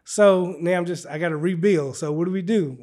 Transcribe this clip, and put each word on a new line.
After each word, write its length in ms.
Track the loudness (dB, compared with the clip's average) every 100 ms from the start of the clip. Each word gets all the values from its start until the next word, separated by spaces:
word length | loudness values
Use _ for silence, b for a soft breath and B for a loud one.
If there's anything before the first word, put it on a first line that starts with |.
| -6
So 500 | 4 6 6 0 -4
now 180 | -2 -2
I'm 80 | -2
just, 200 | -6 -8
I 120 | -6
gotta 180 | -4 -2
rebuild. 600 | -2 0 2 2 0 -6
So 140 | -4
what 120 | -2 -2
do 60 |
we 100 | -2
do? 360 | 0 0 0 -6